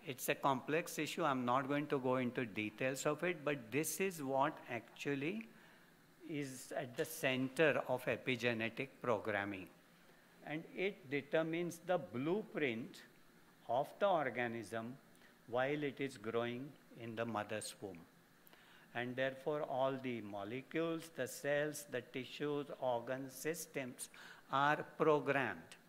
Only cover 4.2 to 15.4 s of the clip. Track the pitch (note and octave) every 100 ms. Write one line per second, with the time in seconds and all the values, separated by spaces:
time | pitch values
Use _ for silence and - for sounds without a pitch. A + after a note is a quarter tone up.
4.2 | C3+ C3+ C#3+ D3+ - A#2 - - C#3+ C#3
5.2 | C#3+ G#3+ - - - - - - - -
6.2 | E4+ D3 C#3 C3 - - C3 B2 D3+ -
7.2 | C#3 B2+ C3 - D#3 B2 - B2+ - A2+
8.2 | - B2 A#2+ A2+ A2+ A2 C3+ - B2+ G#2+
9.2 | A2 G2+ G2+ F#2+ F2+ - - - - -
10.2 | - - - D3+ E3 - F#3 F#3+ B2+ C#3
11.2 | C3+ D#3+ D#3+ E3 F3 - - F3+ - A#2+
12.2 | C#3+ G3+ G#3 F#3 C#3+ A2+ D3+ - - -
13.2 | - - - - - A#2+ D3 - G3+ F3
14.2 | C3+ A#2 A#2+ A#2 G2+ A2 A2+ C3 - -
15.2 | - -